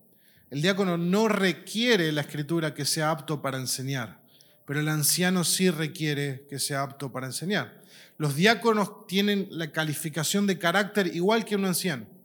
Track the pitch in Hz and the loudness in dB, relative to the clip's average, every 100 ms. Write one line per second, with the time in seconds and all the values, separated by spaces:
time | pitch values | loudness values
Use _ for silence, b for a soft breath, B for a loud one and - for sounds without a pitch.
0 | _ _ b b b 139 170 190 196 170 | _ _ b b b -2 0 2 2 0
1 | 175 196 220 208 190 156 - 208 247 220 | 2 2 4 4 2 0 -4 -2 4 4
2 | 160 151 143 147 143 170 156 - 139 165 | 4 0 -4 -4 -2 0 -2 -2 -2 0
3 | 156 160 143 151 139 131 127 - 131 139 | 0 -2 -4 -4 -4 -4 -4 -4 -4 -4
4 | 110 - _ b b b - 143 151 156 | -6 -12 _ b b b -6 -2 0 2
5 | 147 - 180 185 165 - 185 156 156 - | 2 2 2 2 2 2 2 2 -2 -2
6 | 156 139 143 131 - 139 - 143 139 127 | -2 0 -2 -4 -10 -6 -4 -2 -4 -6
7 | 139 123 131 - 160 202 117 - B B | -10 -8 -8 -6 -2 -2 -2 -10 B B
8 | B B 151 139 202 233 233 214 196 - | B B -2 2 4 4 4 2 0 -4
9 | - 185 208 202 190 156 160 160 156 139 | -4 0 2 2 -2 -6 -6 -2 -2 -2
10 | 165 156 151 202 202 185 170 185 202 - | -4 -4 0 0 0 2 2 2 2 0
11 | 185 165 185 226 - 202 190 175 185 131 | 0 0 2 2 2 0 0 0 -2 -4
12 | 110 - | -8 -20